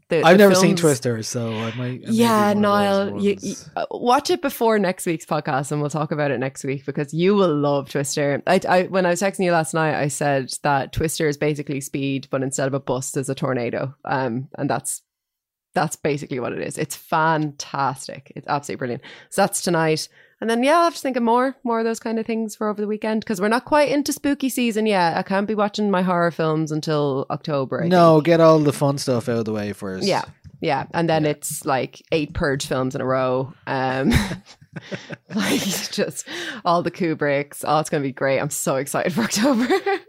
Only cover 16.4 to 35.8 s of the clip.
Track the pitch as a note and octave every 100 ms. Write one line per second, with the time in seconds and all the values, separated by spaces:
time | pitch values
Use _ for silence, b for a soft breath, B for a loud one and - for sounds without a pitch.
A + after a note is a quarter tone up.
16.4 | A#2 - - - D3+ - - E3 D#3+ D#3+
17.4 | D3+ C#3+ - C#3+ C3+ C3+ - C3 - -
18.4 | - D3 - - C3 B2 B B B -
19.4 | G3 - - E3 D#3+ D#3 - b b b
20.4 | G#3+ A#3 C4 E4+ E4+ - C4+ B3 A#3 A#3+
21.4 | C4 B3+ A#3+ A3+ A3+ A3+ A#3 A3+ A3 A3+
22.4 | A3 - G#3+ G#3 G#3 G#3+ A3 A3+ - F#3
23.4 | G#3 B3+ - D4 D4 C#4+ C#4+ C#4+ C#4+ C#4+
24.4 | C4 B3+ A#3+ G#3+ A3 G3 E3+ F3+ - G3
25.4 | G3+ G#3+ G#3 G#3 G#3 F#3 F#3 F3 E3+ D#3+
26.4 | D#3+ D#3 D#3 D#3 D#3 D3+ D3 C3+ - C#3+
27.4 | - C#3+ C3 C3 E3+ F3+ E3 D#3 D3+ E3
28.4 | D#3+ D#3+ D3 - C#3+ C#3 - B2 A#2+ A#2
29.4 | A2 G#2+ G#2 G2 G2+ F#2 G3 C#3 - -
30.4 | - - D#3+ C3+ - E3 E3+ D#3 D3+ D3
31.4 | - D#3 D3+ C3 B2 - - D#3+ D3 -
32.4 | D#3 C#3 - C3+ C3 C3+ B2+ C3 B2+ B2+
33.4 | C3 - - C3 C3 C3 C#3 A#3 G3 F3+
34.4 | - - _ - - - - - - F#3+
35.4 | G3 C4+ G3 F3